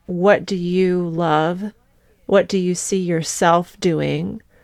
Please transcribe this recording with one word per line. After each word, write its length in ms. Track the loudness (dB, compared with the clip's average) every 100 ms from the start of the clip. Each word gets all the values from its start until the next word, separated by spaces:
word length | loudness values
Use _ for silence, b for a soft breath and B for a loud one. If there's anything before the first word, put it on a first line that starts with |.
| -10
what 400 | 0 4 4 2
do 100 | -6
you 520 | -2 0 2 0 -2
love? 640 | -2 0 2 0 -2 -8 -12 _ _ _ _ 2
What 220 | 2 2
do 100 | -2
you 160 | -2 -4
see 240 | -4 -4
yourself 800 | -2 -2 -4 0 2 2 0 -2
doing? 640 | -2 0 -2 -4 -6 -10 b b